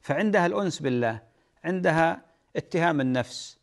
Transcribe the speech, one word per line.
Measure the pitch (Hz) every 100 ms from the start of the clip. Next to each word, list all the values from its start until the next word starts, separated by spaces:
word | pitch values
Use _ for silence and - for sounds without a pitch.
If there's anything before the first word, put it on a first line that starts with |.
فعندها | - - 214 202 175
الأنس | - 196 -
بالله، | 147 123 117 110 - _ _ _
عندها | 165 185 180 160 165 180 - _ _ -
اتهام | - 175 170 151
النفس | 131 127 120 - - -